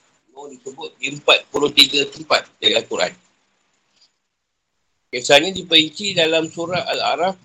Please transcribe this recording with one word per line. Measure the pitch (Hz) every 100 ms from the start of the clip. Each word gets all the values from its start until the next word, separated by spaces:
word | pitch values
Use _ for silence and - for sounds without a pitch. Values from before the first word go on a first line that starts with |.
| _ _ _
Mau | 131 143
disebut | 127 - 135 156 -
di | 135
empat | 147 - - -
puluh | 143 143
tiga | - - 143 143
tempat | - - 117 - -
dalam | - 110
Al-Quran. | 113 101 87 - _ _ _ _ _ _ _ _ _ _ _ _ _ _ _ _ _ _ _
Kisahnya | 123 123 143 175
diperinci | 185 - 160 156 - 202 185
dalam | 160 160 160
surah | 165 165 180 139
Al-Araf, | 139 110 135 180 185